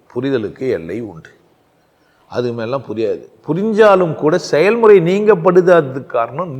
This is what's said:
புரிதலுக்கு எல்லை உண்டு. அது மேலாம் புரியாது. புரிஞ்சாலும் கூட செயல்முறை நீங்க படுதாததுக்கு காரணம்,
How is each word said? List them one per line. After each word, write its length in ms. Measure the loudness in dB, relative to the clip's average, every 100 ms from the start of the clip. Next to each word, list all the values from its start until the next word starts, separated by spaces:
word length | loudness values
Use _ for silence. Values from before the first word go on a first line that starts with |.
| _
புரிதலுக்கு 540 | -8 -4 -4 -4 -8 -4 -4
எல்லை 200 | -6 -10 -10
உண்டு. 200 | -16 -20 _ _ _ _ _ _ _ _ _ _
அது 180 | -6 -6 -6
மேலாம் 280 | -6 -8 -8
புரியாது. 380 | -6 -4 -4 -10 _ -8
புரிஞ்சாலும் 680 | -4 -2 2 4 4 2 0
கூட 140 | 0 0 0
செயல்முறை 440 | 0 2 2 6 6 4
நீங்க 220 | 0 2 2 4
படுதாததுக்கு 680 | 2 4 4 2 -6 -8 -6
காரணம், 360 | -6 -6 -10 -8